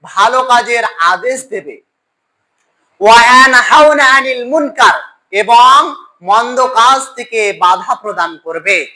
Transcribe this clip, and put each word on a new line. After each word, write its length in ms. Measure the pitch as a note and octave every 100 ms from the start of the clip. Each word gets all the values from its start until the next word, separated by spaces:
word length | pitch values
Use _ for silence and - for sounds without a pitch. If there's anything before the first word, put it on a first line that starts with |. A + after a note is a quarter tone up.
ভালো 400 | - F#3 G#3+ C4
কাজের 400 | C4 A#3+ A#3 A#3 A3 -
আদেশ 460 | E3+ F3+ B3 C4 -
দেবে, 360 | G3 D3 A2+ _ _ _ _ _ _ _ _ _ _ _ _
ওয়া'য়ানহাউনা 1040 | G3+ A#3 A#3 B3+ C#4 B3+ A#3+ D4+ D4+ D4 C4+
আনিল 400 | C4+ C4 B3+ A#3+
মুনকার, 500 | D#4 C#4+ - A3 E3+ - _ _
এবং 640 | G3 G#3+ A#3 B3+ C#4 D#4+ C#4 - _
মন্দ 460 | F3 G#3+ A#3+ B3+ B3+
কাজ 340 | A3 A#3 C4+ C4 -
থেকে 380 | A#3 A3+ G#3
বাধা 420 | E3+ F3+ G3 - B3
প্রদান 420 | G#3+ F3+ E3 E3
করবে 500 | D#3+ E3 D#3+ F#3 C#3